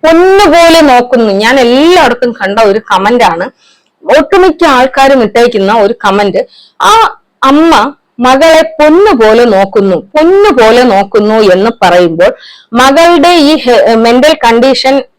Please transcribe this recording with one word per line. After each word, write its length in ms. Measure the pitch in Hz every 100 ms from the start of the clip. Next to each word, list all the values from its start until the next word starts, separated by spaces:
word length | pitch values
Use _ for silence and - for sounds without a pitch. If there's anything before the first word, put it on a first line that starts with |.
| 311
പൊന്നുപോലെ 720 | 330 370 392 403 330 339 330
നോക്കുന്നു. 520 | 311 247 247 254 220
ഞാൻ 280 | 196 220 269
എല്ലായിടത്തും 720 | 240 247 320 359 269 240 240
കണ്ട 260 | 226 190 202
ഒരു 200 | 220 202
കമന്റ് 460 | - 185 202 240
ആണ്, 260 | 208 165 208 _ _ _ _ _ - 262
ഒട്ടുമിക്ക 460 | 302 381 370 311
ആൾക്കാരും 580 | 339 254 262 277 277 277
ഇട്ടേക്കുന്ന 520 | 202 220 240 226 196 226
ഒരു 160 | 202 -
കമന്റ്. 340 | 208 190 202 185 - _ _ _
ആ 360 | - 440 427 - _ _
അമ്മ 480 | 269 285 330 285 233 285 _ -
മകളെ 420 | 247 269 320 320
പൊന്നുപോലെ 800 | 320 - 302 320 415 294 220 220
നോക്കുന്നു, 520 | 240 190 196 214 196 180
പൊന്നുപോലെ 840 | - 302 330 392 415 254 220 240
നോക്കുന്നു 520 | 254 196 196 214 208
എന്ന് 360 | 220 214 180 214 233
പറയുമ്പോൾ 520 | 185 175 175 160 190 - - - _
മകളുടെ 560 | 233 262 277 339 349 330
ഈ 280 | 349 285 302
ഹെ-, 380 | 233 233 202
മെന്റൽ 380 | 226 226 247 294
കണ്ടീഷൻ 600 | 311 233 233 262 262 262 277 262